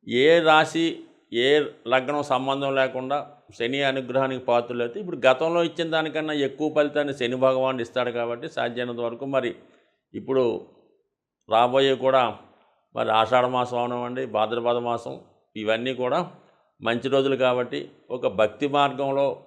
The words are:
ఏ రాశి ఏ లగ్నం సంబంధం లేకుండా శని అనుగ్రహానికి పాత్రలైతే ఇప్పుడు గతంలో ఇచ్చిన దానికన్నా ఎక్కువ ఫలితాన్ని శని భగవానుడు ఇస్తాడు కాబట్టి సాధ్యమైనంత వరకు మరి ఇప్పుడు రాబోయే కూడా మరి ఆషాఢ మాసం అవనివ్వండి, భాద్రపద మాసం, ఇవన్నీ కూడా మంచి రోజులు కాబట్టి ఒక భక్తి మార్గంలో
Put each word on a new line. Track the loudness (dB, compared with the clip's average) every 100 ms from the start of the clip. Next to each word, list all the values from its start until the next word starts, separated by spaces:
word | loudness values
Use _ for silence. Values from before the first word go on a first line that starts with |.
| 0
ఏ | 4 6 6
రాశి | 6 6 4 0 -2 -4 -16 _ _
ఏ | 0 4 4 2 -8 0
లగ్నం | 0 0 -4
సంబంధం | 0 -2 0 -2 -2
లేకుండా | 0 0 -2 -4 -4 -6 -18 _
శని | -6 -4 0
అనుగ్రహానికి | 0 -2 -2 0 0 -2
పాత్రలైతే | 0 0 0 -6 -6 -6
ఇప్పుడు | -10 2 2
గతంలో | 4 0 0
ఇచ్చిన | -2 -4 -2
దానికన్నా | -2 -2 -4 -4
ఎక్కువ | -2 -2 -2 -2
ఫలితాన్ని | 0 0 0 -2
శని | -2 -4 2
భగవానుడు | 2 2 0 -2
ఇస్తాడు | -4 -2 -2
కాబట్టి | -4 -6 -6 -8
సాధ్యమైనంత | -4 -4 -4 -6 -4
వరకు | -6 -6
మరి | -2 -2 -2 -8 -20 _ _ _ _
ఇప్పుడు | -14 -2 2 2 -2 -8 _ _ _ _ _ _ _ 0
రాబోయే | 2 4 4 2
కూడా | 2 2 4 2 -2 -20 _ _ _ _
మరి | -6 0
ఆషాఢ | 2 4 4 4
మాసం | 0 -2 -2
అవనివ్వండి, | -4 -4 -6 -6 -4
భాద్రపద | 0 0 0 0 0
మాసం, | -2 -4 -6 -14 -18 _ _ -6
ఇవన్నీ | -2 -2 -2
కూడా | -4 -2 -2 -4 -12 _ _ _ _
మంచి | -4 -2 2
రోజులు | 2 2 2
కాబట్టి | 2 2 -2 -6 -10 -18 _
ఒక | -4 -4
భక్తి | 0 0 0 -2
మార్గంలో | 2 0 0 -4 0 -2 -4